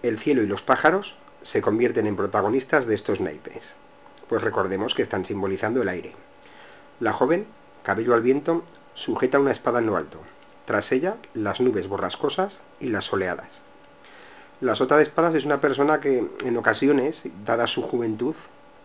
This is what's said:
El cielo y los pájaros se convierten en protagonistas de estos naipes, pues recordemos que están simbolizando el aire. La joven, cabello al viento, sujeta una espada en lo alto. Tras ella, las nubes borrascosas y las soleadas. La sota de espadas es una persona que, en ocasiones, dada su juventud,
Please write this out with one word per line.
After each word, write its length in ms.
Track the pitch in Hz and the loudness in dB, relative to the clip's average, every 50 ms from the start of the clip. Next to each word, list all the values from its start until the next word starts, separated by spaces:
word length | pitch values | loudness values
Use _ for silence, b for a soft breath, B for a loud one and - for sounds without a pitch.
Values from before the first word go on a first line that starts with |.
El 160 | - 120 113 107 | -2 -2 -2 -2
cielo 240 | - 151 143 127 | 0 2 2 2
y 40 | 110 | 2
los 160 | 98 101 95 | 0 -2 -4
pájaros 520 | - - 127 - - 156 175 196 202 - - - - - - - | 0 0 0 4 6 4 4 4 -2 -6 -18 -20 -20 -20 -20 -20
se 200 | - - - 107 | -18 -2 -2 0
convierten 440 | - 113 104 110 120 120 117 120 104 | 2 2 2 4 2 2 2 2 0
en 100 | 107 101 | 0 0
protagonistas 720 | 95 98 98 - 107 95 104 113 135 131 - - 151 127 | 0 -2 0 0 2 2 2 2 0 0 2 0 0 2
de 80 | 113 107 | 2 -2
estos 260 | 98 - - 104 92 | -2 0 -4 -2 -2
naipes, 420 | 98 82 76 76 - - - - - - - - - - - - - - - - - - | -2 -6 -6 -10 -16 -16 -16 -16 -18 -18 -20 -20 -20 -20 -20 -20 -20 -20 -20 -20 -8 -4
pues 140 | 117 107 | -4 -2
recordemos 520 | 117 113 95 110 95 92 95 95 104 127 - | -2 0 0 0 0 0 -2 -2 -2 -2 -2
que 80 | - | -2
están 220 | 120 - - 98 90 | -2 -2 -2 -4 -4
simbolizando 560 | - 107 98 95 98 98 95 - 107 117 131 | -4 -4 -4 -2 -2 -2 -2 -2 -2 0 0
el 80 | 117 92 | 0 -2
aire. 260 | 90 87 - - - - - - - B B B B B B B B B B B B - | -4 -6 -10 -12 -18 -20 -20 -20 -20 B B B B B B B B B B B B -4
La 140 | 117 110 | -2 -2
joven, 340 | - - 123 131 165 180 214 - - - - - - - | 0 2 2 2 2 0 -2 -8 -16 -20 -20 -20 -20 -12
cabello 320 | - - 98 104 113 120 120 | -4 -2 -2 0 2 2 2
al 80 | 117 | 4
viento, 400 | 113 123 135 147 147 - 165 165 - - - - - - - | 4 4 2 2 2 0 -2 -2 -2 -8 -20 -20 -20 -20 -18
sujeta 440 | - - - 113 104 - 127 131 139 | -12 -6 -4 -2 0 0 2 2 4
una 140 | 139 139 | 4 4
espada 260 | 127 - - 127 117 120 | 2 0 -2 -2 0 0
en 80 | 117 | 0
lo 100 | 110 101 | 2 0
alto. 220 | 87 78 - - - - - - - - - - - - | 0 -2 -6 -12 -20 -20 -20 -20 -20 -20 -20 -20 -20 -6
Tras 260 | - 107 104 202 - | -2 -2 -2 0 0
ella, 240 | 131 131 151 185 214 233 - - - | 0 0 0 -2 -4 -6 -14 -14 -8
las 260 | - 107 101 95 - | -4 -4 -4 0 2
nubes 280 | 127 127 110 101 90 95 | 2 2 2 0 -2 -4
borrascosas 720 | 98 95 95 90 - - - 143 - - 185 202 - - - - - - | -4 -4 -4 -6 -6 -4 -4 -4 -2 -2 -4 -4 -4 -14 -20 -20 -16 -10
y 120 | - 131 | -6 -4
las 160 | 107 98 - | -4 -4 -4
soleadas. 420 | - - 98 95 90 87 85 - - - - - - - - - - - - B B B B B B B B B B B - | -2 -2 -2 -2 -2 -4 -8 -10 -18 -20 -20 -20 -20 -20 -20 -20 -20 -20 -20 B B B B B B B B B B B -4
La 160 | - 127 107 | -2 -2 0
sota 220 | - 135 127 147 151 | 0 2 4 6 4
de 40 | |
espadas 320 | 156 - - - 165 170 160 | 4 4 2 0 2 2 2
es 100 | 151 127 | 0 0
una 160 | 147 147 139 | 0 0 2
persona 400 | - 147 131 131 143 147 156 147 | 2 0 2 2 2 2 2 2
que, 280 | 151 147 135 123 107 - - - - | 2 2 2 2 0 -2 -6 -6 -4
en 120 | 127 117 | -2 -2
ocasiones, 680 | 117 107 117 110 - 135 139 147 135 123 151 160 - - 117 - 92 104 | 0 2 0 0 2 2 4 4 4 2 0 -4 -6 -12 -14 -14 -10 -4
dada 220 | 110 117 113 117 | -2 0 0 0
su 160 | 117 - - | -2 -2 -4
juventud, 520 | - - - 120 120 113 107 107 123 139 160 - - - - - - - - - | -4 -4 -4 -2 -2 -2 -2 -2 -4 -4 -4 -6 -14 -20 -20 -20 -20 -20 -20 -20